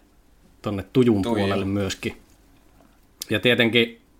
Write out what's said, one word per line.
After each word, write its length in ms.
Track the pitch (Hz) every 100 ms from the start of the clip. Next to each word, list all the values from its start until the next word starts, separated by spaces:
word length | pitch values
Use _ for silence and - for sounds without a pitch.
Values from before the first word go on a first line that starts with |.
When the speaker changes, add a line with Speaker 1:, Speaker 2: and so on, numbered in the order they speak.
| _ _ _ _ _ _
Speaker 1:
tonne 220 | 110 101 -
tujun 280 | 135 120 101
Speaker 2:
Tuju. 140 | 107 107
Speaker 1:
puolelle 300 | 98 98 98
myöskin. 560 | 101 95 - 117 - - _ _ _ _ _ _ _ _ - -
Ja 100 | 107
tietenkin 600 | 123 120 117 117 117 - _